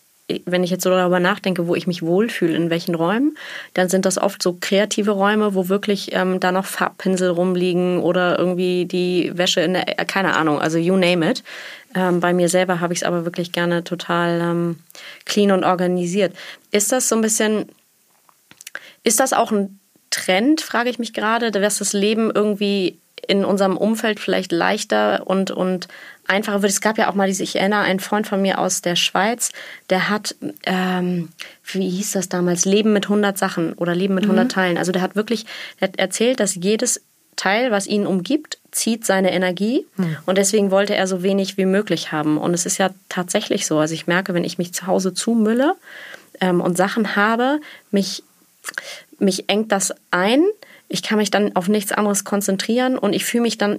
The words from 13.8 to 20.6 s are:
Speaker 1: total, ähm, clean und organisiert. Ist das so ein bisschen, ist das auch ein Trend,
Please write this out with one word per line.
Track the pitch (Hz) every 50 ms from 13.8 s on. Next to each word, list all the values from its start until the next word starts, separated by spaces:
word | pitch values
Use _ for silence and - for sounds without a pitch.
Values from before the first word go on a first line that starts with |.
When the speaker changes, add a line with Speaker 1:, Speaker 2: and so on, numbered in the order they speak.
| 170
Speaker 1:
total, | - 175 175 - - 175 170 175 175 170 170
ähm, | 170 170 170 170 170 170 165 160 - _ - - - - - - -
clean | - - 208 202 202
und | 190 185 185
organisiert. | 175 185 180 185 180 180 180 175 170 175 208 196 170 - - - - - - _ _
Ist | - 208 208 -
das | 269 254 247 -
so | 233
ein | 226
bisschen, | 220 220 220 - 220 214 214 208 - - - _ _ _ _ _ _ _ _ _ _ _ _ _ _ - - - - - - - - - - _ -
ist | 233 226 -
das | 262 262
auch | - - 233 220
ein | 220 202 196 196 - - _ _ _ _ _ -
Trend, | - - - - 185 190 226 285 311 311